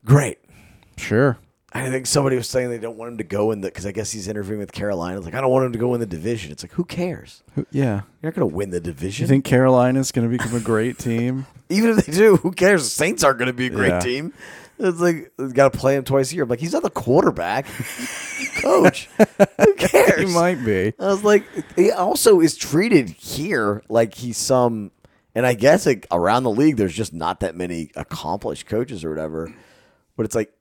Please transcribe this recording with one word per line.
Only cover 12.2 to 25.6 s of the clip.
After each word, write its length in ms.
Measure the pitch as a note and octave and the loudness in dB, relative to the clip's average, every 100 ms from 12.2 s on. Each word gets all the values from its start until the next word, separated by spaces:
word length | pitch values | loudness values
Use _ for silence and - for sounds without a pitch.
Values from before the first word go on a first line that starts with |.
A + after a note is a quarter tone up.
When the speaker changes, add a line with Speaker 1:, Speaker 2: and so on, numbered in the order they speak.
| G#3+ F#3 | 6 6
Speaker 1:
who 140 | F3 | 2
cares? 300 | F#3+ F3+ G3 | 2 4 4
The 60 | B2+ | 0
Saints 340 | - D#3 - D3 | -2 -2 2 2
aren't 140 | B2+ | 2
gonna 120 | B2 | -2
be 140 | B2 B2+ | -2 -4
a 60 | |
great 180 | - B2 | 0 0
Speaker 2:
Yeah. 100 | F2+ | 0
Speaker 1:
team. 340 | F2+ B2+ D#3+ - - - - _ | -2 -4 -6 -12 -20 -20 -20 _
It's 200 | G#3 E3+ | -4 0
like, 300 | F3 E3 E3+ - | 0 0 -6 -10
you 120 | C3+ | -4
gotta 280 | B2 C#3 - | 2 2 4
play 200 | C3 C#3 | 0 0
him 60 | B2+ | 0
twice 260 | C3+ C3 | 0 0
a 40 | F3 | -4
year. 80 | |
I'm 60 | B2+ | -4
like, 100 | A#2+ | -4
"He's 100 | E3 | -2
not 100 | D#4 | -2
the 60 | E4 | -4
quarterback." 760 | - - C#3 F#3 G2+ E2+ A2 C3+ - - - B3 | -6 2 4 4 0 -4 -4 -6 -10 -12 -10 -12
<laughs> 500 | - - - C4+ - | -12 -12 -10 -8 -4
Coach. 480 | B3+ F#4+ E4 - - - G#3+ _ G3+ - | 0 4 4 2 -14 0 0 _ 0 4
Who 140 | G#3 | 2
Speaker 2:
<laughs> 40 | G3 | 4
Speaker 1:
cares? 420 | F3+ - - D#3 F#3 | 2 4 6 4 2
Speaker 2:
He 40 | |
might 300 | E3+ F3 F3 | 2 2 0
be. 300 | - G2 F2+ - | 0 0 0 -2
Speaker 1:
I 100 | G3 | -2
was 180 | G3 G#3 | 0 4
like, 180 | G#3 - - - - | 2 2 -12 -8 2
he 160 | G3 | 2
also 480 | G#3 F#3 C#4+ - F#3+ | 4 -2 2 6 8
is 160 | D#3+ - | 6 0
treated 540 | - C#3 A3 F#3+ A2 | -2 0 4 4 2
here 720 | D#2 - - E3 D#3+ G#2 G#2 - | -8 -12 -8 -4 0 0 -2 0
like 240 | A2+ A#2 - | 0 0 -2
he's 220 | B2 A2+ | -10 -8
some, 540 | - B2+ B2 A2+ G2+ _ _ _ _ | 0 2 2 0 -10 _ _ _ _
and 120 | A2 B2+ | -2 0
I 100 | |
guess, 300 | A#2 | 4